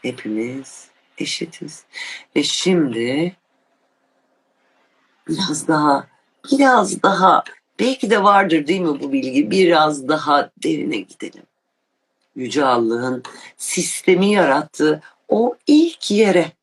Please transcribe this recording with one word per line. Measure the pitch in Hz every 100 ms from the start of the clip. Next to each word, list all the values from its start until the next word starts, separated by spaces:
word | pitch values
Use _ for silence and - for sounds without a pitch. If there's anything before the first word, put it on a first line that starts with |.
Hepimiz | 123 120 107 107 120 135 131 - - _ _ -
eşitiz. | 147 - 175 - 151 - _ - - - - -
Ve |
şimdi | 139 - 180 180 143 113 120 139 170 - _ _ _ _ _ _ _ _ _ _ _ _ _ _ _ _ _ _ -
biraz | 160 190 151 -
daha, | 160 147 - - _ _ _ -
biraz | 269 269 240 196 190
daha, | 196 196 185 151 - - _ -
belki | 226 262 214
de | 214
vardır | 202 202 190 160 143
değil | 190
mi | 170 139
bu | 139
bilgi? | 135 131 131 208
Biraz | 190 180 165 156 147 131
daha | 156 147 143 139 _
derine | 160 151 143 117
gidelim. | 90 - - - _ _ _ _ _ _ _ _ _ -
Yüce | 127 131
Allah'ın | 135 120 113 120 127 127 - - - _
sistemi | - - 165 - - 180 196
yarattığı | 208 156 135 151 - 151 151 - _ _
o | 208 240 247 -
ilk | 294 339 - -
yere. | 208 214 175 160 _